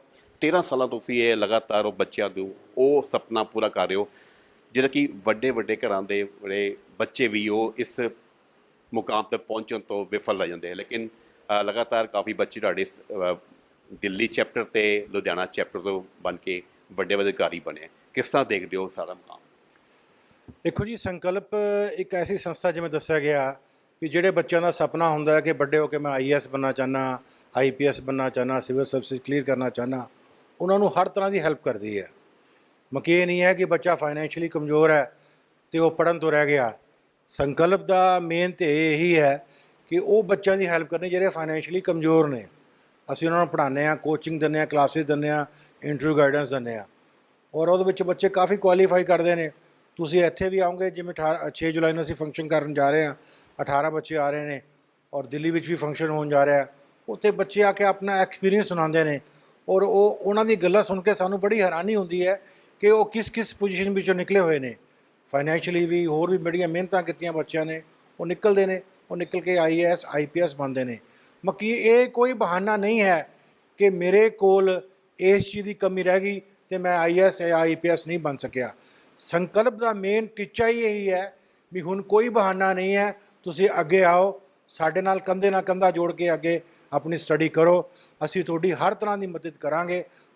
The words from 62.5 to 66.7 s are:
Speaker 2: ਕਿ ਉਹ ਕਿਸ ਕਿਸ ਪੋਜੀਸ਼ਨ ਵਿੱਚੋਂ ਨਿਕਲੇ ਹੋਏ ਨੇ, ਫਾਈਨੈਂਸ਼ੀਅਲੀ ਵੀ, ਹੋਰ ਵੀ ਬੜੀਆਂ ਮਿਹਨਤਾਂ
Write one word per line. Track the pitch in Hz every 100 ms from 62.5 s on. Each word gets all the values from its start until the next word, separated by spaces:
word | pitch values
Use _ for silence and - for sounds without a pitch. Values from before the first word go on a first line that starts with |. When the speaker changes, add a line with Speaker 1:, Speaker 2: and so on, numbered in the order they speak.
| - _ -
Speaker 2:
ਕਿ | 208
ਉਹ | 220 208
ਕਿਸ | 220 202
ਕਿਸ | - 214
ਪੋਜੀਸ਼ਨ | - 202 180 196
ਵਿੱਚੋਂ | 196 175
ਨਿਕਲੇ | 180 180 196
ਹੋਏ | 170 151
ਨੇ, | 131 110 _ _ _ _ _
ਫਾਈਨੈਂਸ਼ੀਅਲੀ | 139 147 165 170 175 170
ਵੀ, | 175 170
ਹੋਰ | 151 175
ਵੀ | 185
ਬੜੀਆਂ | 165 175
ਮਿਹਨਤਾਂ | 175